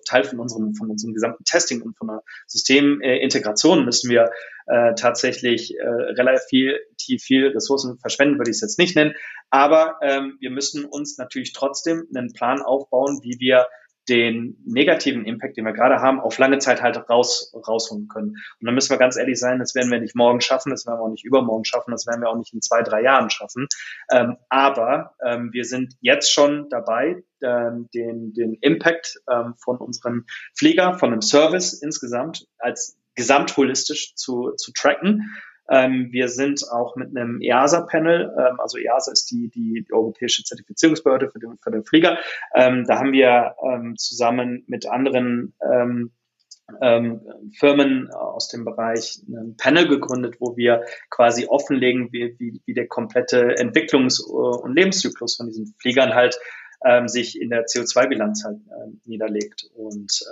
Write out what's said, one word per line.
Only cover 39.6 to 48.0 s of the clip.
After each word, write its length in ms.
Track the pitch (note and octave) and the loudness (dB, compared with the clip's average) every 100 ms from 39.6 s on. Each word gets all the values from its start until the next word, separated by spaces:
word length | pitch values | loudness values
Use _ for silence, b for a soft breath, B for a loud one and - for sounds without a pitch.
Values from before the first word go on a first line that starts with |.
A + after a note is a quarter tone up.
| A2+ A2+ G2+ | -6 -6 -2
die 60 | |
europäische 500 | A2 A2+ - B2 - | 0 0 -2 -4 -4
Zertifizierungsbehörde 880 | - B2 - - D#3+ D#3 C#3+ C3 C#3 | -4 -14 -12 2 2 4 2 0 0
für 80 | A2+ | -8
den, 220 | A2+ A#2 | -16 -12
für 80 | - | -6
den 160 | A2 - | -6 2
Flieger. 320 | D#3 F3+ A3+ B B B B2 | 4 4 2 B B B 4
Ähm, 300 | B2+ B2+ A#2+ | 4 4 2
da 100 | A2+ | 2
haben 140 | C3+ | 4
wir, 420 | C3+ B2+ A#2+ A2+ - | 6 6 6 4 -2
ähm, 320 | C#3 B2 A#2 A2 | -4 -4 -6 -8
zusammen 680 | - A#2 A#2 B2+ B2 B2 - | -8 -2 0 0 -2 -6 -8
mit 220 | A#2 - | -10 -4
anderen, 640 | B2+ C3+ B2+ B2 A#2+ - - | -2 0 0 0 -2 -6 -6
ähm, 500 | - B2+ A#2+ A#2+ A#2+ _ _ _ _ - _ A2 | 0 0 0 -4 -8 _ _ _ _ -20 _ -2
ähm, 400 | B2+ A#2 A#2 A2+ G#2+ - G#2+ - | 2 2 2 -6 -12 -20 -20 2
Firmen 540 | C#3+ C#3+ C#3 C3 | 4 6 4 0